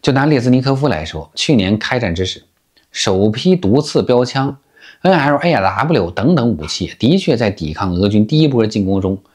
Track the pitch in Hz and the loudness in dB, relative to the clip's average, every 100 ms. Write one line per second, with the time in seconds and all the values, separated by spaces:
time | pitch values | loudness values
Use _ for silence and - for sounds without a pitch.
0 | - 131 143 147 123 127 131 135 143 85 | 2 2 2 2 4 2 2 0 0 -2
1 | 78 78 76 - - 135 92 104 - 127 | -6 -10 -12 -8 0 2 2 -2 -2 -4
2 | 107 85 92 - _ _ _ _ _ - | -2 -2 -4 -6 _ _ _ _ _ -4
3 | - 95 104 107 180 185 98 127 151 160 | 0 2 2 2 0 2 2 0 2 -2
4 | 117 123 123 135 135 139 _ _ - - | 2 0 0 -2 -4 -6 _ _ -20 -4
5 | 139 143 139 143 175 143 95 98 147 151 | 0 2 2 0 0 0 0 -2 0 0
6 | 87 90 117 170 120 80 76 - 87 - | 0 -2 0 2 0 -2 -6 -8 -8 -2
7 | 113 190 185 117 110 95 76 80 95 87 | 0 2 0 0 0 -2 -8 -6 -4 0
8 | 101 104 107 156 156 127 107 107 95 98 | 2 2 2 2 2 2 0 0 -2 -2
9 | 95 98 _ | -2 -6 _